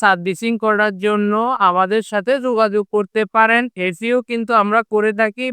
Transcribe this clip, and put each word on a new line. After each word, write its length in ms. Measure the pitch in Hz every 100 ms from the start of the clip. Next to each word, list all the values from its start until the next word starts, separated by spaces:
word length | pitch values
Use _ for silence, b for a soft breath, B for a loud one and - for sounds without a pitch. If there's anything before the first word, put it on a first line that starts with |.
সার্ভিসিং 500 | 208 185 175 175 233 226
করার 300 | 220 208 214 185 208
জন্য 280 | 208 208 214 233 262 190
আমাদের 320 | 180 190 220 208
সাথে 220 | 208 196 269 254
যোগাযোগ 360 | 220 220 208 196 208
করতে 260 | 202 220 214 220
পারেন। 280 | 220 233 247 - 185
এটিও 300 | 170 226 247 240
কিন্তু 220 | 233 220 226
আমরা 180 | 202 220 220
করে 180 | 214 214 208
থাকি 260 | 220 220 254